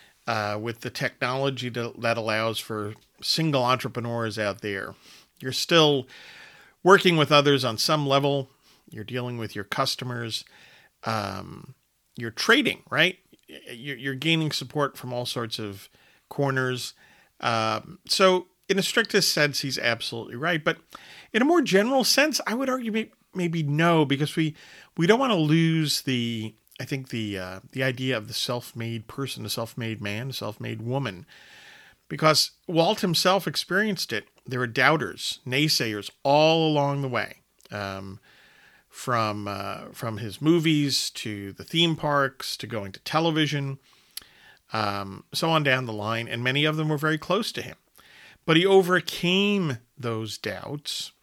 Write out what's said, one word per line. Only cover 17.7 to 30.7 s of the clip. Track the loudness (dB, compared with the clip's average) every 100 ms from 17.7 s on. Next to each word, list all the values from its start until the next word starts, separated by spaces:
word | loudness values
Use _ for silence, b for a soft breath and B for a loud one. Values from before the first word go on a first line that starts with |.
| -4 -6 -14 -4
so | 4 4 4 -2 _ -4
in | -2
a |
strictest | 0 0 2 2 2
sense, | 2 0 0
he's | -6 -2
absolutely | -2 -2 -4 -8 -10 -6
right. | -2 -2
But | -2 -4 _ B B B B
in | 2
a | 4
more | 4
general | 6 4 4 2
sense, | 4 4 2 0 -2
I | -2
would | -2
argue | -2 -2
may-, | -4 -4 _ _
maybe | -4 -2 0
no, | 0 4 6 6
because | 4 2 0 0
we, | -2 -4 B B B 0
we | 4
don't | 4
wanna | 4 4
lose | 4 6 4 2 0 -2
the, | -2 -2 -2 -4 -8 -12 _ -12
I | -8
think | -8 -6
the, | -6 -4 -6
uh, | -8 -12 -12
the | -4
idea | -4 -2 -2 -2
of | -4
the |
self-made | -6 -4 -6 -8 -8 -6 -8 -8
person, | -8 -8 -8
the | -8
self-made | -6 -6 -6 -6 -6
man, | -6 -6 -6
the |
self-made | -8 -8 -8 -10